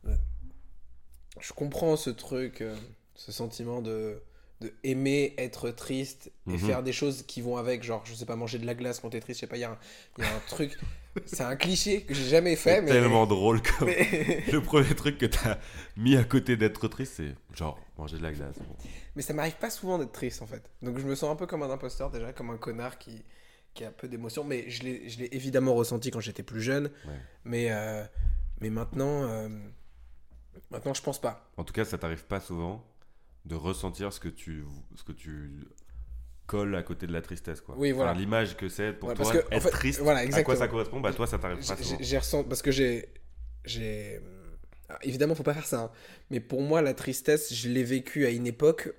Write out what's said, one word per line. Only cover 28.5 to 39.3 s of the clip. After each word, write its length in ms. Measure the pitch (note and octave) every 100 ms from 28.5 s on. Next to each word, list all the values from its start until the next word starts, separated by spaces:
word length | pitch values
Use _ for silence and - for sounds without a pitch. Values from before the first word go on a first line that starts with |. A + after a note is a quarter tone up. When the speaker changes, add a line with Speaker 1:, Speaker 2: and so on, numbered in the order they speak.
| -
Speaker 1:
mais 100 | A2+
maintenant, 520 | A2 A#2 C#3 C#3 D3
euh, 240 | C3 A2 G#2+ G#2+ G#2 - - - - - - - - - -
maintenant 240 | A2+ C3+
je 80 | C3+
pense 180 | - C3+
pas. 280 | B2 A2+ - -
Speaker 2:
En 80 |
tout 80 | E2
cas, 120 | -
ça 140 | A2 F2
t'arrive 260 | E2+ D#2+
pas 160 | - G2
souvent 440 | - E2+ E2+ G#2+ - - - - - -
de 100 | D#2+
ressentir 580 | E2 D#2+ F#2+ F#2 E2+ G2
ce 80 | -
que 80 | F2
tu, 360 | - - D#2 D2 C#2 -
ce 80 | -
que 100 | -
tu 520 | D2+ D#2 D2+ D2 C#2+ - - - - - - - - -
colles 280 | G#2 G2+ F#2+
à 60 |
côté 240 | E2+ F2 F2
de 60 |
la 100 | E2+
tristesse, 380 | - E2+ - D#2
quoi. 140 | - A#2+
Speaker 1:
Oui, 140 | C#3+
voilà. 180 | C3 C3
Speaker 2:
Enfin, 80 | F2
l'image 360 | G2 A2+ G#2+ E2+
que 120 | F#2+
c'est 240 | - G#2+
pour 160 | G2+ G2
Speaker 1:
Ouais, 40 |
Speaker 2:
toi, 100 | -
Speaker 1:
parce 120 | A2